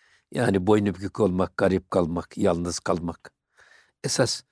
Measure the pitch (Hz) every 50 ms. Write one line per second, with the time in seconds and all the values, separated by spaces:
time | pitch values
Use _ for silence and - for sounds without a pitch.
0 | _ _ _ _ _ - - 135 117 104 98 95 90 104 107 107 101 101 90 90
1 | 101 92 - - 107 95 90 90 92 - - - 101 92 92 90 - - - 95
2 | 87 80 85 85 - - - - 104 95 87 85 87 87 82 - - - 95 85
3 | 87 85 85 - - - _ _ _ _ _ _ - _ _ _ _ _ _ _
4 | - 131 - - 127 - - - - _